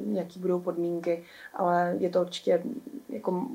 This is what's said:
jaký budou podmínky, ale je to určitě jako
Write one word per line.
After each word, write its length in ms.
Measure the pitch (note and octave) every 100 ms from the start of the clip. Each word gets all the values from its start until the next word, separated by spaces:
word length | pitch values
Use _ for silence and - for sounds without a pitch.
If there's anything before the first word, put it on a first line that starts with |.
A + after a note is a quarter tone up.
| G#3
jaký 280 | G3+ F3 F#3
budou 200 | F3+ F3+
podmínky, 640 | F3+ E3+ E3+ E3+ F3 E3+ E3+ - -
ale 420 | - F#3 F3 F3 F#3+
je 100 | F#3
to 120 | F3+
určitě 420 | F3 - - F3+ F3 - - - -
jako 220 | - - F3+ -